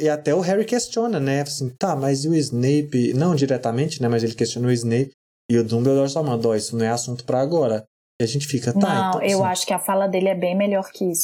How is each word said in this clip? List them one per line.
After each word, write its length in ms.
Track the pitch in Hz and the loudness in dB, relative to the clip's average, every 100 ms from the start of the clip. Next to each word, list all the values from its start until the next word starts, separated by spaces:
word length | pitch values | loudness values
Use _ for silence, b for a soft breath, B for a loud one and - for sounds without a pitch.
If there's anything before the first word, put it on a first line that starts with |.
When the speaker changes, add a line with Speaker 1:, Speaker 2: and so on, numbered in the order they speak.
Speaker 1:
e 40 | 151 | 2
até 260 | 151 147 | 0 0
o 60 | 165 | 0
Harry 240 | 175 196 | 0 0
questiona, 540 | 220 247 - 233 233 175 | 0 -2 -2 -4 -2 0
né, 220 | 135 139 | 0 0
assim, 280 | 143 - 131 - | -2 -6 -8 -4
"Tá, 160 | 190 139 | -2 0
mas 280 | 139 139 | 0 0
e 40 | 156 | 0
o 60 | |
Snape?" 800 | 165 127 120 131 147 147 127 120 | 0 0 0 2 2 0 0 0
Não 200 | 131 175 | 2 2
diretamente, 680 | 151 135 123 117 117 156 - | 2 2 0 0 -2 -2 -2
né, 60 | 120 | 0
mas 140 | 117 | 0
ele 100 | 113 | 0
questiona 340 | 110 117 123 123 | -2 -4 0 0
o 40 | |
Snape, 400 | 123 120 117 135 - _ _ - | 0 2 0 -2 -8 _ _ 0
e 60 | 117 | 2
o 80 | |
Dumbledore 460 | 110 117 131 139 139 | 2 2 2 2 2
só 120 | 156 | 0
manda, 260 | 147 117 117 | -2 0 2
"Ó, 60 | |
isso 220 | 107 - 117 | 0 -2 -2
não 80 | |
é 60 | 113 | 0
assunto 340 | 120 - 120 | -2 -4 -8
pra 160 | - 127 | -2 0
agora." 440 | 139 165 123 110 - _ _ - | 2 2 2 0 -4 _ _ -4
E 40 | |
a 20 | 113 | -2
gente 200 | 139 - | -2 -2
fica, 260 | 131 123 | -2 0
Tá, 60 | 196 | 2
Speaker 2:
Não, 280 | 196 196 190 | 2 2 0
Speaker 1:
então, 140 | 185 | 0
Speaker 2:
eu 160 | 196 190 | 0 2
Speaker 1:
assim 60 | |
Speaker 2:
acho 220 | 185 185 - | 0 -2 -2
que 60 | |
a 60 | 185 | -2
fala 280 | - 196 196 | 0 0 0
dele 220 | 185 190 | 2 0
é 60 | |
bem 200 | 180 175 185 | 0 0 0
melhor 340 | 202 196 190 | 2 0 -4
que 120 | - | -4
isso, 180 | 185 165 | -2 -2